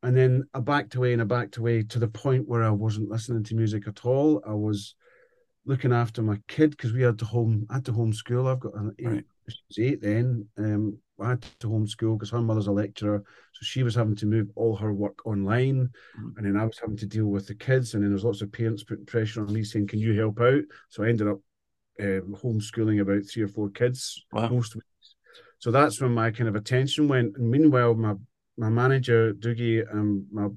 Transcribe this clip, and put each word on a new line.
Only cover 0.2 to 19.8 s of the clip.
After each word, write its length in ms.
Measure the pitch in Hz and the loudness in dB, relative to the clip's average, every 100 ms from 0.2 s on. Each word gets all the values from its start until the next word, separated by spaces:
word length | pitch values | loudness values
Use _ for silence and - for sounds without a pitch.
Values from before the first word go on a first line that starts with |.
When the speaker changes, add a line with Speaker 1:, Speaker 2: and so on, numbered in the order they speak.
| 127 127 131 | 6 4 0
Speaker 1:
I 60 | 135 | -6
backed 340 | 117 143 143 | 0 0 0
away 200 | 127 127 | -2 0
and 80 | 120 | 2
I 20 | 110 | 2
backed 320 | 120 117 - | 0 -2 -4
away 240 | 117 117 | 0 0
to 160 | 110 117 | 0 -2
the 100 | 113 | -2
point 400 | - 143 131 - | -2 0 0 0
where 140 | 117 | 0
I 80 | 113 | 2
wasn't 400 | 104 110 107 104 | 2 0 -2 -4
listening 340 | 113 110 117 104 | -6 -4 -4 -2
to 100 | 113 | 0
music 320 | 110 107 104 | 0 -2 -6
at 180 | 101 123 | -8 -2
all. 380 | 131 151 151 113 | 2 4 2 0
I 60 | |
was 400 | 107 107 101 104 - _ _ _ _ _ _ - | -4 -2 -2 -6 -20 _ _ _ _ _ _ -4
looking 260 | 135 127 | -2 2
after 300 | 120 117 110 | 2 0 -2
my 180 | 110 104 _ | -2 -2 _
kid 300 | - 156 147 | 2 2 2
'cause 160 | 117 | -4
we 80 | 120 | 2
had 160 | 123 113 | 2 2
to 80 | 110 | -2
home, 400 | 120 113 107 107 | 0 2 0 0
I 60 | 131 | -6
had 100 | 127 | -4
to 80 | |
homeschool. 520 | 113 113 107 - 123 131 | -2 0 -2 -2 -2 0
I've 120 | 131 | -2
got 160 | 123 104 | -4 -6
an 180 | 104 - | -8 -6
eight, 60 | 117 | -4
Speaker 2:
Right. 180 | - - _ - | -4 -6 _ -18
Speaker 1:
she 140 | - _ | -18 _
was 100 | - | -2
eight 220 | 120 143 | -2 0
then. 460 | 101 107 127 117 104 - | 0 0 2 -2 -6 -6
Um, 440 | 107 104 107 107 _ _ | -2 0 -2 -6 _ _
I 100 | 107 | -4
had 120 | 123 | -4
to 260 | - _ 107 | -6 _ -4
homeschool 520 | 110 107 - 110 110 | -2 -2 -2 -2 -2
'cause 100 | 107 | -4
her 120 | 120 | -2
mother's 240 | 113 110 101 | 0 0 0
a 40 | |
lecturer, 520 | 101 104 - 104 104 101 - _ | 0 -2 -4 -2 -2 -6 -20 _
so 100 | - | -12
she 180 | - 131 | -8 -2
was 140 | 127 110 | 0 2
having 200 | 110 101 | 0 0
to 100 | 107 | 2
move 240 | 113 104 - | 0 0 0
all 200 | 113 104 | 0 0
her 160 | 107 | -2
work 320 | 98 104 - - | -2 -4 -6 -6
online, 640 | 104 98 113 131 135 127 - - - | -2 0 2 2 2 0 -4 -20 -16
Speaker 2:
Mm. 180 | 110 110 | -14 -6
Speaker 1:
and 80 | 101 | -2
then 100 | 101 | 0
I 80 | 113 | 0
was 120 | - | -4
having 200 | 113 104 | -8 -6
to 100 | 101 | -4
deal 180 | 110 107 | 0 0
with 220 | 101 98 | 0 -4
the 80 | 104 | -10
kids, 400 | - 131 120 107 | 0 0 2 0
and 80 | |
then 80 | 101 | 0
there 40 | 101 | 2
was 80 | |
lots 180 | 110 104 | 0 -4
of 80 | 104 | -8
parents 320 | - 113 113 | -4 -4 -4
putting 220 | - 104 - | -8 -12 -4
pressure 340 | 117 107 110 | -2 -2 -4
on 80 | 104 | -4
me 120 | 107 | -2
saying, 240 | 104 110 | -2 -2